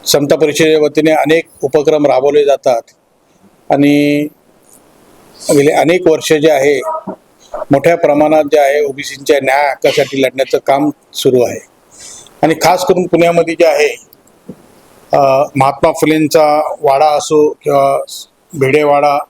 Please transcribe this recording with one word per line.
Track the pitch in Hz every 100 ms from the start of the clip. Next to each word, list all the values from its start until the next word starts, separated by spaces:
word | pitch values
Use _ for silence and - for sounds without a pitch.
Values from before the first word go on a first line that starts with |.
| -
समता | 147 143 156
परिषदेच्या | 151 143 160 156
वतीने | 151 151 156
अनेक | 156 139 165 - _
उपक्रम | 139 156 143 151 143
राबवले | 127 139 147
जातात | 143 135 139 117 - _ _ _ _ _ _ _ _
आणि | 143 143 147 147 147 147 _ _ _ _ _ _ _ _ _ _ - -
गेले | 143 143
अनेक | 147 143 180 180
वर्ष | 156 -
जे | 156 156
आहे, | 143 139 139 123 - - - _ _ _ - -
मोठ्या | 139 165 170
प्रमाणात | 156 147 151 156
जे | 143 151
आहे, | 139 147
ओबीसींच्या | 143 135 139 139 139 143
न्याय | 135 135 143
हक्कासाठी | 131 147 135 131 139
लढण्याचं | 131 131 131 139 -
काम | 139 147 - _
सुरू | - 139 127
आहे. | 113 117 - _ _ - - - - _
आणि | 156 160
खास | 156 180
करून | 180 180 175
पुण्यामध्ये | 170 170 170 165 165
जे | 165
आहे, | 147 147 120 _ _ _ _ - - _ _ _ _ _
अ, | 147 139 135 147 139
महात्मा | 135 139 165
फुलेंचा | 151 151 156 151 160 151 151 151 -
वाडा | 147 135 151
असो | 147 - 156 151 -
किंवा | 147 143 139 139 139 - - _ _ 156
भिडेवाडा | 131 147 147 143 147 143 -